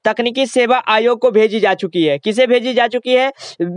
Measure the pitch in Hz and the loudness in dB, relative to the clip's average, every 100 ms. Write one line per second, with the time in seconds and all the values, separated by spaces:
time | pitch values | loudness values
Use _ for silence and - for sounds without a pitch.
0 | 220 214 233 247 254 254 240 254 196 220 | -4 -2 -4 -2 -2 0 2 0 2 2
1 | 240 226 247 214 220 214 196 185 185 175 | 2 2 2 2 2 2 0 0 -4 -2
2 | 156 139 214 214 247 247 240 240 233 240 | 0 0 -2 0 2 2 0 0 0 -2
3 | 247 254 269 - - - 175 | 0 0 0 -4 -16 -8 -6